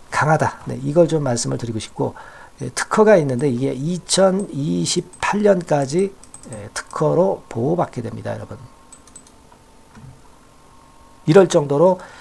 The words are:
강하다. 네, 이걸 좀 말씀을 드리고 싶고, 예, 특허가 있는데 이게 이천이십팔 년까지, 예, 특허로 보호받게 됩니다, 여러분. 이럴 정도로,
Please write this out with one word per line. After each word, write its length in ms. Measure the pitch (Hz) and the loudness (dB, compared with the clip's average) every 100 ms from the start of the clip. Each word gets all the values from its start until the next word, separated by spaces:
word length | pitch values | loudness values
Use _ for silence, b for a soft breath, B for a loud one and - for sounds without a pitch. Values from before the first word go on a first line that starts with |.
| - | -10
강하다. 480 | - 147 156 123 - - | -2 0 2 0 -6 -10
네, 140 | 123 | -8
이걸 240 | 139 151 160 | -2 2 2
좀 160 | 156 | 2
말씀을 340 | 139 120 135 117 | -2 -4 -4 -6
드리고 220 | 117 110 | -6 -8
싶고, 340 | - - 131 - B B B - | -8 -6 -8 -8 B B B -14
예, 80 | 127 | -10
특허가 460 | - - - 214 190 | -8 -2 2 6 6
있는데 320 | 143 123 147 | 4 0 0
이게 240 | 120 135 | 0 -2
이천이십팔 1700 | 131 151 175 - - 190 185 196 147 151 175 165 175 - - - 202 | -4 -6 -6 -2 2 2 0 -4 -6 -4 -2 -2 -4 -6 -6 -4 2
년까지, 720 | 208 185 160 147 135 165 196 - - - - | 2 2 0 -2 0 -2 -4 -6 -20 -20 -18
예, 180 | 110 104 | -16 -12
특허로 680 | - - - 151 147 190 180 - | -12 -10 -2 0 2 0 -2 -8
보호받게 540 | 113 131 175 156 - | -4 -2 -2 -4 -6
됩니다, 320 | 110 110 107 | -10 -10 -10
여러분. 240 | 107 104 107 - - - - - - - - - - - - - - 131 135 - - - - - - - - - - - | -10 -12 -16 -20 -20 -20 -20 -20 -20 -20 -20 -20 -20 -20 -20 -20 -20 -20 -20 -20 -20 -20 -20 -20 -20 -20 -20 -20 -8 6
이럴 220 | 190 185 | 6 8
정도로, 520 | 170 143 143 180 185 B B | 4 2 4 4 2 B B